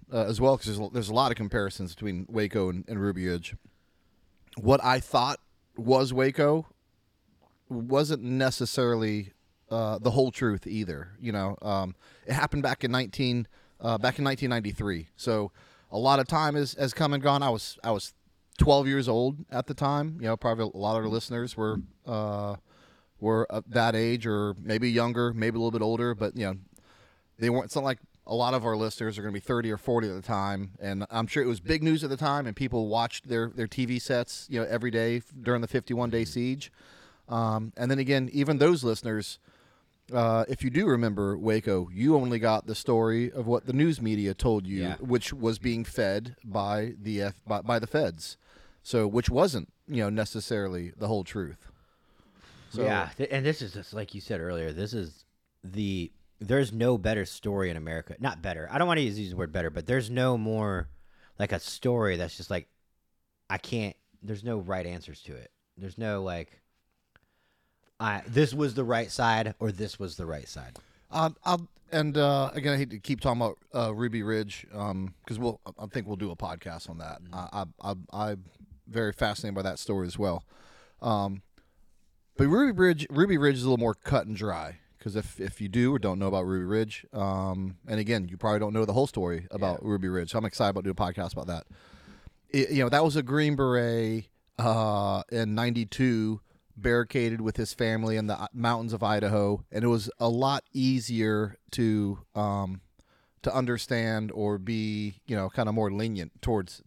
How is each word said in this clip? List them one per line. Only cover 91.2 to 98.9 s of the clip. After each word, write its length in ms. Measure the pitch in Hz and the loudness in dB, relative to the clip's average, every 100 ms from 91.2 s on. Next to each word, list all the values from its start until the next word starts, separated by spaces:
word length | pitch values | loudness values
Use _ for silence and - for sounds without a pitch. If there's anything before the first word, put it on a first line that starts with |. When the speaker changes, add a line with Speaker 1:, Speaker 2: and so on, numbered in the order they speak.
| 87 | -6
Speaker 1:
about 140 | - 78 | -6 -6
that. 200 | 85 - - - - - - - _ _ | -8 -8 -20 -20 -20 -20 -20 -20 _ _
It, 200 | 139 131 | 2 2
you 120 | 143 | 4
know, 60 | 123 | 4
that 160 | 143 | 6
was 100 | 160 | 4
a 80 | 147 | 2
Green 320 | 127 143 151 | 0 2 2
Beret, 720 | 143 131 123 120 117 110 113 104 _ _ - | 4 4 4 2 2 0 -2 -6 _ _ -2
uh, 640 | 117 110 110 104 101 98 - | 2 4 2 2 2 0 -2
in 240 | 117 110 | -2 0
ninety-two, 840 | 107 120 117 113 - 131 117 110 110 _ _ _ - | 0 0 0 -2 2 2 2 0 -4 _ _ _ -4
barricaded 640 | 120 120 117 131 117 113 | 2 2 2 0 0 0
with 160 | 110 110 | -2 -2
his 160 | 110 | -4
family 440 | - 113 113 110 110 | -2 0 0 0 0
in 100 | 107 | 0
the, 80 | 104 | -2
uh, 60 | 101 | -6
mountains 400 | 123 117 117 117 | -2 0 0 -2